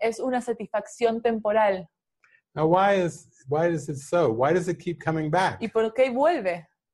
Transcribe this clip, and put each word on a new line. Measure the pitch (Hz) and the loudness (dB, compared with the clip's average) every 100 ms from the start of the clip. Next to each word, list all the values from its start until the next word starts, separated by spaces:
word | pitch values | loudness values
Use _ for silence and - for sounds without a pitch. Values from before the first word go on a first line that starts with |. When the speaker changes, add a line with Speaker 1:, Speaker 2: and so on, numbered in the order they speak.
Speaker 1:
Es | 226 220 | -4 -2
una | 262 254 | -4 -4
satisfacción | 240 226 202 214 208 - 233 226 | -4 -6 -6 -6 -6 -2 0 0
temporal. | 240 226 214 220 214 190 175 _ _ _ _ _ _ 147 | -2 0 0 2 2 0 -6 _ _ _ _ _ _ -2
Speaker 2:
Now, | 160 | 2
why | 180 196 | 4 4
is, | 196 175 - - _ 131 | 2 0 -4 -16 _ -4
why | 147 175 | 0 0
is | 160 131 | 0 -6
it | 139 | -10
so? | - 175 143 | -2 2 2
Why | 113 139 | 2 2
does | 180 170 | 2 0
it | 170 | -4
keep | - 165 | -6 -6
coming | 165 160 156 | -4 -2 0
back? | 170 190 - | 0 0 -2
Speaker 1:
¿Y | 226 | -4
por | 226 220 | -2 0
qué | 226 262 | 2 0
vuelve? | 240 302 339 185 175 156 _ _ | 2 2 2 -2 -6 -10 _ _